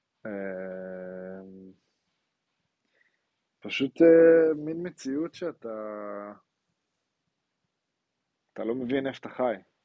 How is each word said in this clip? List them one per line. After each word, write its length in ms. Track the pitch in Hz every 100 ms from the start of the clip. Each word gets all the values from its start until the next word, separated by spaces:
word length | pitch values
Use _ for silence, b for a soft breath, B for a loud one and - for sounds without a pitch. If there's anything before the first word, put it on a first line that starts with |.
| _ _ 110
אה, 1160 | 101 98 92 95 92 92 92 92 92 92 95 95 95 95 92 _ _ _ _ _ _ _ _ _ _ _ _ _ _ _ _ _ _
פשוט, 420 | 104 - 135 -
אה, 520 | 165 165 165 165 160 151
מין 320 | 151 165 175
מציאות 460 | 156 131 139 165
שאתה... 400 | - 170 156 117 110 107 104 104 101 104 104 _ _ _ _ _ _ _ _ _ _ _ _ _ _ _ _ _ _ _ _ _
אתה 100 | -
לא 120 | 104 127
מבין 320 | 120 139 135
איפה 120 | 123
אתה 100 | 113
חי, 260 | - 127 101 - _